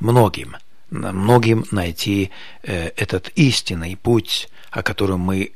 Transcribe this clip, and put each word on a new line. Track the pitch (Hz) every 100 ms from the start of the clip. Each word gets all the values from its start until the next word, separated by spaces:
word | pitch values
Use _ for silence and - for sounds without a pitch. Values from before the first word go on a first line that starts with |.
многим, | 110 120 104 - 62 - - - -
на-, | - -
многим | 92 101 123 113 113 -
найти, | 104 87 85 - 101 95 - - -
э, | - 92 82 -
этот | - 90 -
истинный | - 139 - - 90 85
путь, | 95 117 117 - - - - -
о | -
котором | - 101 98 92
мы | 90 95 98